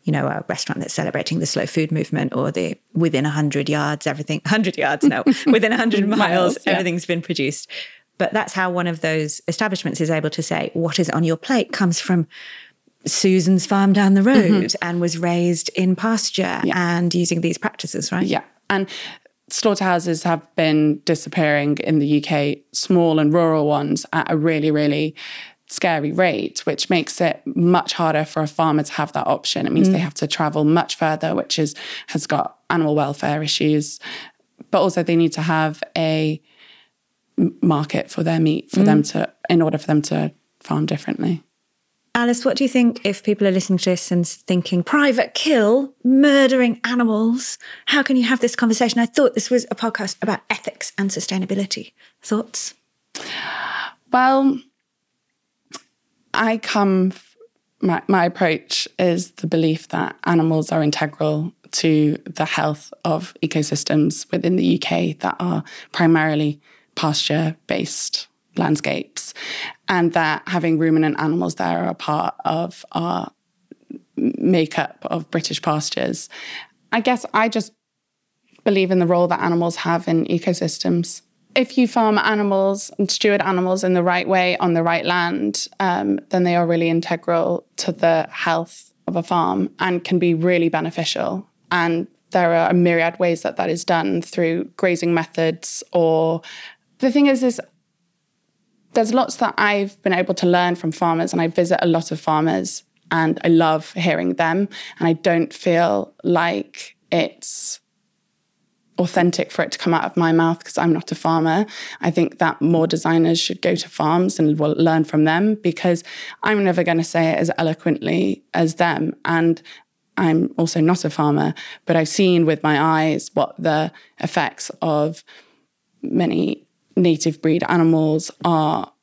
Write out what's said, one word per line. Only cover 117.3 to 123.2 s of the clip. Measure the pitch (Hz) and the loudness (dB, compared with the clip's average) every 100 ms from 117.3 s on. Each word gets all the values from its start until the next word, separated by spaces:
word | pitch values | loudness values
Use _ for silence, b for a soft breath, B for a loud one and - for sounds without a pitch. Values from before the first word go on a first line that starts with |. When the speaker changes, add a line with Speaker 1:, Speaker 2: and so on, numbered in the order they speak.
Speaker 2:
it | - | 0
as | 165 - | -2 0
eloquently | 170 170 170 147 143 170 202 - _ | -2 -2 -2 -2 -2 -2 -2 -4 _
as | - 165 165 | -2 -2 0
them. | 170 151 156 - - | -2 0 -4 -4 0
And | 165 165 165 B B _ _ _ - | 2 2 0 B B _ _ _ 0
I'm | 165 160 - - | 2 2 0 0
also | 165 170 | -2 2
not | 160 180 | 2 2
a | 156 | -2
farmer, | - 147 151 151 - B B - | 0 0 2 0 -4 B B 0
but | 170 | 0
I've | 156 | 0
seen | - 185 175 160 | 2 4 4 2
with | 156 | 2
my | 151 147 | 2 2
eyes | 160 160 156 147 | 2 2 0 -2